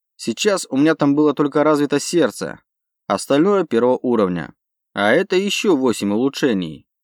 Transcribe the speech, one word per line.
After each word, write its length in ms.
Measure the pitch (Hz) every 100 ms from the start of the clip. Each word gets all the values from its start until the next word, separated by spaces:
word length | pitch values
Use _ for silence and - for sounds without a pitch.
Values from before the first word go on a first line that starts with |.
| _ -
Сейчас 500 | - 113 208 190 -
у 60 | 135
меня 180 | 156
там 200 | 156 143
было 200 | 143 151
только 280 | 139 147 147
развито 380 | 151 147 143 139
сердце, 600 | - 170 120 - 76 - _ _ _ _ -
остальное 580 | 98 - 139 190 202
первого 340 | 170 113 123 127
уровня. 520 | 127 113 92 85 67 _ _ _ _
А 200 | 101 101
это 240 | 147 190 185
ещё 400 | 202 - 214 143
восемь 360 | 127 107 101
улучшений. 760 | 107 135 - 143 98 82 69 _ _